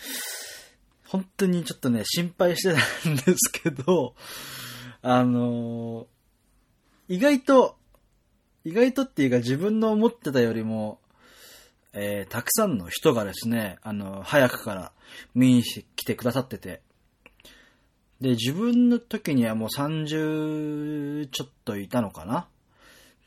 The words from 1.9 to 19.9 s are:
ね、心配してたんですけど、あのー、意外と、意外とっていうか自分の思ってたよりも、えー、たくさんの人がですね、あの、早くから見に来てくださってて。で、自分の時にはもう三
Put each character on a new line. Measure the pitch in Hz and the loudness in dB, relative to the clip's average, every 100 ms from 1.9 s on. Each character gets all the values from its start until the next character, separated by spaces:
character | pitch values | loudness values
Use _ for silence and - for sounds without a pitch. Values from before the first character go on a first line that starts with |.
ね、 | 113 104 | 0 0
心 | 170 175 - | -2 -2 2
配 | 180 170 | 2 2
し | |
て | 190 147 - - | 2 2 0 -2
た | 165 | -2
ん | 139 | 2
で | - 180 | 2 2
す | - | 0
け | - 165 | -2 -4
ど、 | 135 135 175 127 - - - - - - - - - | -2 2 2 0 -6 -18 -16 -14 -16 -16 -16 -18 -6
あ | 123 127 | 2 4
の | 123 120 120 120 117 117 117 113 - _ _ _ _ _ _ _ _ _ - | 4 2 0 -2 -6 -8 -8 -10 -14 _ _ _ _ _ _ _ _ _ -6
ー、 | 185 | 2
意 | |
外 | 285 269 | 4 4
と、 | - 269 208 - _ _ _ _ _ _ _ _ | 6 6 6 2 _ _ _ _ _ _ _ _
意 | 160 | -2
外 | 190 254 | 2 2
と | 262 | 2
っ | 262 | -2
て | - | 0
い | 135 | 2
う | |
か | 123 | 2
自 | 117 135 | 0 0
分 | 202 220 | 0 0
の | 220 | 2
思 | 214 117 | 4 2
っ | |
て | - 156 | 0 -2
た | 131 | 2
よ | 117 | 2
り | 113 | 0
も、 | 110 110 107 - _ _ - - - - _ _ _ | -4 -4 -6 -10 _ _ -20 -20 -20 -20 _ _ _
え | 104 101 104 95 | -8 -4 -6 -6
ー、 | |
た | 113 | -6
く | - | -2
さ | - 208 | 0 0
ん | 117 | -2
の | 87 | -6
人 | - 160 | 0 2
が | 117 | 2
で | 98 | -2
す | 92 113 | -4 -4
ね、 | 117 104 - | -2 -4 -8
あ | 110 | -10
の、 | 104 98 98 | -10 -10 -12
早 | 98 - 127 | 0 4 4
く | - | 0
か | 110 | -10
ら | 95 85 _ - - - | -10 -12 _ -20 -20 -4
見 | 123 127 | 4 6
に | 123 | 6
来 | 117 104 - - | 4 -4 -12 -8
て | - | -6
く | - | -4
だ | 123 | -2
さ | 131 | -2
っ | 131 | -4
て | 107 | -8
て。 | 90 82 _ _ _ _ _ _ - - _ _ _ _ _ - | -12 -14 _ _ _ _ _ _ -20 -20 _ _ _ _ _ -4
で、 | 131 | 0
自 | 117 120 | 0 0
分 | 170 233 240 240 | -2 2 4 4
の | 240 | 4
時 | - - 170 | -2 -6 0
に | 135 113 | 2 2
は | |
も | 110 110 | 0 -4
う | |
三 | - 143 | -4 -4